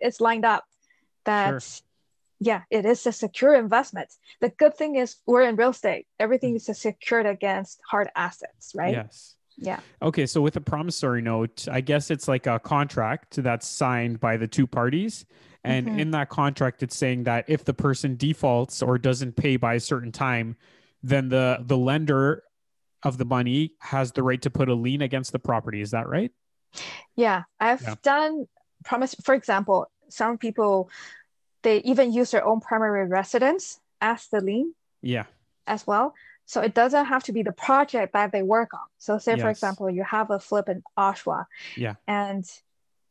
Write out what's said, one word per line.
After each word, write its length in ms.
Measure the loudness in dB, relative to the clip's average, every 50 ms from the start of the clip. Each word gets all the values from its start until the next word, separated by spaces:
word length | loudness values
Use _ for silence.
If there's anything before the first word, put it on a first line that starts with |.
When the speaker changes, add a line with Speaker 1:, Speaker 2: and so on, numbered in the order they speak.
| -2
Speaker 1:
is 180 | -2 0 2
lined 240 | 2 2 2 2 2
up, 180 | 2 2 2 -2 _ _ _ _ _ _ _ _ _ _ _ -2
that 240 | 0 0 2 2 0 0 -2 -6
Speaker 2:
Sure. 200 | -10 -16 -20 -20 _ _ _ _ _ _ _ _ _ _ -4
Speaker 1:
yeah, 220 | 0 0 0 0 -2 -2
it 160 | -2 0 2
is 200 | 2 0 2 0
a 40 | -4
secure 440 | -4 -4 -6 -8 -2 2 4 6 6
investment. 540 | 6 4 4 2 0 0 -2 -6 -12 -12 -12 _ _ _ -20 -6 _
The 80 | -4 -2
good 260 | 2 4 4 4 4
thing 200 | 2 -2 -2 0
is 200 | 0 -2 -2 -6 -6 _
we're 160 | 4 4 6 6
in 120 | 6 4
real 140 | 4 2 2
estate. 340 | 2 0 -2 -2 -2 -4 -6 _ _ -2
Everything 340 | 0 2 2 2 2 0 -2
Speaker 2:
Mm. 160 | -2 -4 -6
Speaker 1:
is 100 | -8 -6
secured 460 | -4 -6 -6 -6 -4 0 0 2 2
against 560 | 0 -2 -2 -2 -2 -2 -2 -4 -8 -12 -18 -8 -4
hard 200 | -2 -2 -2 -2 -2
assets, 580 | -4 -4 -4 -6 -10 -18 -20 _ _ -20 -12 -8
right? 180 | -4 -2 -2 -2
Speaker 2:
Yes. 420 | -4 -6 -10 -14 -20 -20 -20 _ _ _ _ _
Speaker 1:
Yeah. 220 | -10 -8 -8 -8 -8 -10 -14 _ -4 -2
Speaker 2:
Okay. 240 | -2 0 0 -2
So 120 | 0 2 2
with 140 | 2 2 0
a 60 | -2
promissory 640 | -4 -4 -4 -4 -4 -6 -4 -4 -2 -2 0 0 0
note, 440 | 0 0 0 -2 -2 -6 -10 -8
I 140 | -6 -4 -2
guess 300 | 0 2 0 0 0 -2
it's 160 | -4 -4 -2
like 180 | 0 -2 0 0
a 140 | 0 -2 -2
contract 800 | 0 0 0 0 0 0 -2 -2 -2 -2 -2 -4 -8 _ -6 -2
that's 240 | -2 0 -2 -2 -4
signed 520 | -8 -4 -2 0 0 0 0 -2 -2 -2 0
by 180 | 0 0 0
the 100 | 0 -2
two 200 | -2 0 0 0
parties. 580 | 2 2 0 0 0 0 -2 -2 -4 -6 -10 -14 _ _ _ -20 -20 -20 _ -4
And 240 | -2 -2 0 0
Speaker 1:
Mm-hmm. 120 | -2 -2 -2
Speaker 2:
in 120 | -2 0
that 180 | 0 -2 -2 -2
contract, 540 | -2 0 0 0 0 0 0 -2 -2 -2 -6
it's 120 | -8 -4
saying 280 | -2 -2 -2 0 0 0
that 220 | 0 0 0 0
if 180 | 0 -2 -2 0
the 80 | -2 -2
person 420 | 0 0 0 0 0 -2 -4 -2
defaults 640 | -2 -2 -2 0 0 2 2 2 2 0 -2 -4 -2 0
or 160 | 0 2 2
doesn't 360 | 2 0 0 0 -2 -6 -4
pay 220 | -2 0 0 2
by 160 | 2 2 0 0
a 60 | 0
certain 320 | -2 -2 -4 -4 -4 -6
time, 460 | -6 -4 -2 0 0 -2 -2 -4 -8 -12 _ _ _ _ _ _ _ _
then 280 | -2 0 0 2 2 2
the, 280 | 2 2 4 2 2 0
the 160 | 0 0 2
lender 640 | 2 2 2 2 2 2 2 2 4 4 2 0 -2 -6 _ _ _ _ _ _ _ _ _ _ _ -4
of 140 | -4 -2 -2
the 60 | -2
money 480 | 0 0 0 0 2 0 0 0 -2 -6 _
has 320 | -10 -4 -2 -2 -2 -2
the 120 | -2 -2 0
right 180 | 0 0 0
to 80 | -2 -2
put 200 | 0 0 0 2
a 40 | 0
lien 280 | 0 0 0 0 -2 -2
against 280 | -2 -2 -4 -4 -4
the 80 | -6 -4
property. 420 | -2 -2 -2 -2 -2 -4 -6 -6
Is 100 | -4 -4
that 160 | -4 -4 -4
right? 240 | -2 -2 -2 -2 -4 -6 _ _ _ _ _ _ _ -16 -14 -14 -14 -14 -16 -18 _ _
Speaker 1:
Yeah. 280 | 2 2 2 2 0 -2 -8 _ -2
I've 220 | 0 0 0 0
Speaker 2:
Yeah. 140 | -2 -8 -8 -2
Speaker 1:
done 460 | 0 2 2 2 2 0 -2 -4 -8 -10 _ _ _ _ _ -20 -8
promise. 300 | -4 -2 -2 -2 -4 -6 -4 0
For 100 | 2 2
example, 540 | 2 2 0 0 0 2 2 2 2 0 -2 _ _ _ _
some 280 | -6 -2 -2 -2 -2
people, 520 | -2 -6 -4 -2 0 2 2 2 2 0 -2 -8 -18 -20 -20 -20 -20 -20 _ _ _ _ _ _ _ 2
they 140 | 2 2 4
even 320 | 2 4 4 4 4 4 2
use 180 | 2 0 2
their 120 | 2 2 2
own 140 | 2 2 0
primary 460 | 0 -2 0 0 2 2 0 0 0
residence 720 | 0 0 0 0 0 0 2 2 2 2 0 -4 -10 -16 -20 _ _ _ -4
as 260 | -2 -2 -2 -4 -4
the 140 | -4 -2 -2
lien 320 | 0 0 -2 -2 -2 -4 -6 _ _ _ _ _
Speaker 2:
Yeah. 240 | -4 -4 -2 -2 -4 -8 _ _ _ _ _ _ _
Speaker 1:
as 180 | -6 -6 -4 -2
well. 280 | 0 0 2 0 0 -4 -10 -20 -20 -20 _ _
So 160 | -8 -4 -2
it 120 | -2 2 4
doesn't 320 | 4 4 4 4 2 2
have 180 | 2 0 -2 -2
to 60 | -4 -4
be 100 | -4 -4
the 80 | -4
project 640 | -6 -4 0 4 4 4 4 2 0 -2 -2 0 0
that 180 | 0 0 0
they 100 | 0 -2
work 320 | 0 2 2 2 2 0 -6
on. 140 | -14 -18 -18 _
So 220 | _ -6 -4 -4 -2
say, 140 | 0 0 0
for 140 | 0 0 0
Speaker 2:
Yes. 80 | -2
Speaker 1:
example, 320 | -2 -2 -4 -4 -4 -4 -4
you 140 | -2 -2 -4
have 280 | -2 -2 -2 -2 -2
a 80 | -2 -4
flip 280 | -4 -2 -2 0 0 -2
in 120 | -4 -6 -10 -8 _
Oshawa 480 | 0 0 0 0 -2 -4 -4 -4 -4 -6 -10 -14 -20 -18 -14 -8
Speaker 2:
Yeah. 200 | -6 -6 -6 -6 -8 _
Speaker 1:
and 360 | -4 -2 -2 -2 -4 -4 -6 -8 -10 -14 -20 _ _ _ _ _ _ _ _ _ _